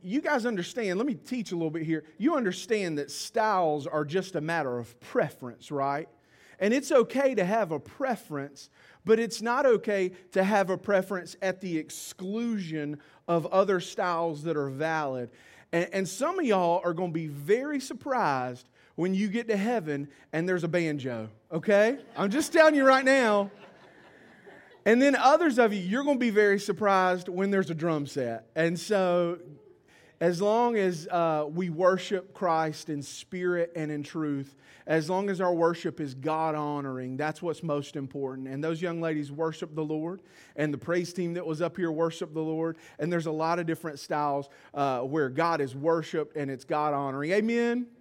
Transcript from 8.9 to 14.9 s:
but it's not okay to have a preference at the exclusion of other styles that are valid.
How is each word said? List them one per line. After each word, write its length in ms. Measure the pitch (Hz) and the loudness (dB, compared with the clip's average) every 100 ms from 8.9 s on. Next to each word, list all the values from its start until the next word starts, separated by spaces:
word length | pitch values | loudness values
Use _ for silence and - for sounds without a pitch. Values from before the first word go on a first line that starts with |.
| - 175 | -10 4
but 140 | 226 | 4
it's 220 | 233 - | 4 -2
not 240 | 226 247 277 | -2 2 4
okay 460 | 220 - 202 185 185 - | 4 2 0 0 -4 -4
to 100 | 190 | 0
have 260 | 190 214 185 | 4 4 2
a 80 | 185 | -2
preference 580 | - 202 190 196 170 - | 2 2 2 -6 -8 -4
at 200 | 190 185 | -4 -4
the 160 | 196 160 | -4 -4
exclusion 1200 | 151 - - - 190 220 233 214 170 156 147 143 - _ - | -6 -12 -14 -10 -6 -4 -2 -4 -4 -6 -6 -8 -14 _ 0
of 180 | 170 160 | 0 2
other 320 | 190 196 185 | 2 4 2
styles 640 | 175 - 185 170 170 147 | -2 -4 -2 0 -2 -4
that 140 | 160 151 | -4 -2
are 120 | 139 | -2
valid. 640 | 135 156 | -2 -2